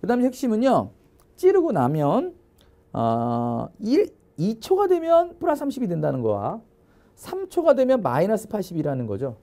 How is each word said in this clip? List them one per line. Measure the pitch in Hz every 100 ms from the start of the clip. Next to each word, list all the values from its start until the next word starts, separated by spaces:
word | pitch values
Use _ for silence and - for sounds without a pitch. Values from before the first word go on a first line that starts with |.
그다음에 | 180 247
핵심은요, | 254 254 254 220 262 196 101 - _ _ _ _
찌르고 | 359 392 330
나면, | 196 123 156 143 202 359 - _ _ _ _ _
어, | 117 113 113 117 120 120 117 117 _
일, | 214 294 - _ _ -
이 | 180 226
초가 | - 381 403
되면 | 349 330 330 349 -
플러스 | - 294
삼십이 | 285 262 233
된다는 | 165 151 131
거와 | 113 101 110 214 - _ _ _ _
삼 | _ - 370 381
초가 | - 330
되면 | 262 254 262
마이너스 | 165 123 185 220 -
팔십이라는 | 214 185 170 151 131 117
거죠. | 101 135 110